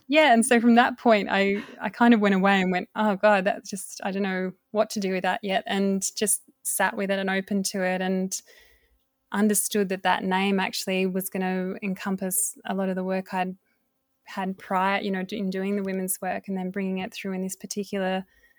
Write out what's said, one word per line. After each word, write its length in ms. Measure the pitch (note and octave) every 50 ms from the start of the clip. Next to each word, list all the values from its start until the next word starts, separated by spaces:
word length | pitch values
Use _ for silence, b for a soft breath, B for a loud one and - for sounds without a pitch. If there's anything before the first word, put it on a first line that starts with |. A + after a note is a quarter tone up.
| _ -
yeah, 240 | C4+ D#4 D#4 C#4+ A#3
and 120 | A3+ A3
so 140 | - B3 A#3
from 160 | A3+ A#3+ A#3
that 220 | A#3 B3 - B3 -
point 300 | - B3 A3 G#3 G3 -
I, 320 | - G3 G3 G3 G3 G3+ - - - -
I 100 | - -
kind 240 | - - A#3+ A#3+ A#3+
of 60 | A3
went 140 | G#3 G3+ G3
away 260 | F#3+ F#3 G3 G3 G3
and 120 | F#3 F#3 F#3
went, 160 | F3+ F#3+ - -
"Oh 200 | - G#3+ G#3+ G3+
God, 280 | F#3+ - G#3+ G#3 G3 F#3
that's 240 | G3+ - - - -
just, 300 | - G3 - - - - -
I 60 | G3+
don't 120 | F#3+ G3 G3+
know 300 | G3 F#3 F#3 F#3 F#3 F3+ _ _ _ -
what 180 | G#3 A3+ -
to 100 | - A3
do 120 | G3 F#3 F#3+
with 100 | F#3 F3+
that 180 | F#3 F#3 - -
yet," 200 | G3+ F#3+ - -
and 360 | - G3+ G3 G3 G3 G3 G3 F#3+ - -
just 260 | - A3 G#3 - - _ _ _ _ -
sat 320 | - - - G3 F#3+ -
with 140 | A3 G3+ F#3+
it 80 | G3 G3
and 120 | G3 G3
open 320 | F#3+ F#3+ G3 - G#3 G3+ F#3+
to 180 | - - G3+ F#3
it 160 | F#3 F#3 F#3
and 340 | F#3 F#3 F#3+ F#3 F#3 F#3+ - - - b b b b b b b b b b b b _ _ _ _ - -
understood 560 | G3+ G#3 G#3+ G#3 G3+ - - - G#3+ G3+ F3+
that 120 | F#3+ F#3+ -
that 200 | F#3 F3+ - -
name 360 | F#3+ F#3 F#3 G3 G3+ G3 F#3+
actually 460 | F#3+ - - - - - F#3+ F#3 F#3+
was 220 | F#3+ F#3 F#3+ F#3 -
gonna 460 | - G3 F#3+ F#3 F#3 F#3 F#3 F#3 F#3+ - -
encompass 760 | G3+ F#3 - - G3+ F#3+ F#3+ G3 F#3 F3+ - - - - - -
a 80 | - G3
lot 140 | F#3+ F#3+ F#3+
of 80 | F#3
the 80 | F#3+ F#3
work 300 | F#3 F#3+ F#3+ F#3 - -
I'd 220 | F#3 F3+ F#3 F#3 - _ _ _ _ _ _ _ _ _ _ _ _ _
had 340 | - - G3+ F#3+ F#3+ F#3+ F#3+
prior, 420 | - - G3+ F#3 F#3 G3 G3 G3 -
you 80 | G3+
know, 140 | F#3+ F#3 F#3 F#3
in 200 | G#3 - G3+ F#3+
doing 260 | F#3 F#3+ F#3+ G3 G3+
the 60 | G3+ G3
women's 360 | G3 F#3+ F#3+ F#3 F#3 - - -
work 260 | F#3 F3+ G3 - -
and 80 | G3
then 140 | F#3 F#3 F#3
bringing 280 | F#3 G3+ F#3+ F#3+ F#3 F#3
it 140 | F#3+ - -
through 200 | - - G3 F#3+
in 100 | F#3 F#3+
this 140 | F#3+ -
particular 680 | - - G3 - G#3 G3+ - - G3 F#3+ F#3 F#3 F#3+ F#3+ b b b b b b